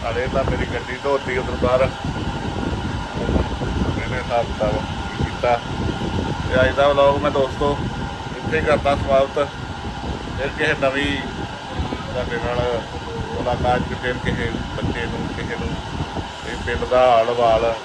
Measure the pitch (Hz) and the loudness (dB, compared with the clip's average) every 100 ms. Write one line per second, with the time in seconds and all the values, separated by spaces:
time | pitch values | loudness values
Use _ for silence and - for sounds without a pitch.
0 | 120 117 127 139 131 - 123 123 117 127 | -2 0 0 2 2 0 0 -2 -4 -4
1 | 139 139 - 127 113 - 123 127 131 - | 0 0 2 -2 -2 0 4 4 4 0
2 | - - - - - - - - - - | -4 -2 -4 -4 -4 -2 -2 -2 -2 -4
3 | - - - - - - 135 - 131 127 | -4 -2 0 2 0 -2 -4 -2 -2 -2
4 | - - 120 120 110 - 107 - - - | -2 -4 0 0 0 0 0 0 -2 -6
5 | - - 123 - 123 120 - - 113 - | -6 -4 -4 0 2 2 0 -4 -2 -2
6 | - - - - - 127 131 127 143 139 | -2 -2 -2 -2 0 2 4 4 4 6
7 | 139 143 143 139 131 - 143 143 123 - | 6 6 2 2 0 0 0 0 -2 -4
8 | - - - - - 156 151 147 139 143 | -6 -6 -8 -6 -2 0 2 2 4 2
9 | - 135 139 151 143 - 117 - - - | 4 4 4 2 -2 -2 -8 -8 -8 -6
10 | - - - - 139 147 151 147 135 135 | -6 -6 -6 -4 -4 0 0 2 2 2
11 | 143 139 131 - - - - - - 123 | 0 -2 -4 -6 -8 -8 -8 -4 -4 -4
12 | - 123 123 117 117 120 123 117 107 - | -4 -4 -2 -2 -2 0 0 0 -4 -10
13 | - - - - 123 123 123 123 123 120 | -8 -6 -6 -2 -2 0 2 2 0 -2
14 | 127 123 139 - 117 113 - - 117 120 | -2 -2 -2 -2 -2 -4 -4 -4 -2 -2
15 | 117 110 113 117 120 120 73 71 - - | -4 -4 -4 -6 -6 -4 -4 -4 -6 -6
16 | - - - - - 117 120 120 117 123 | -6 -6 -8 -8 -8 -6 -2 -2 4 6
17 | 127 117 117 120 117 110 117 113 | 8 8 6 4 6 6 4 0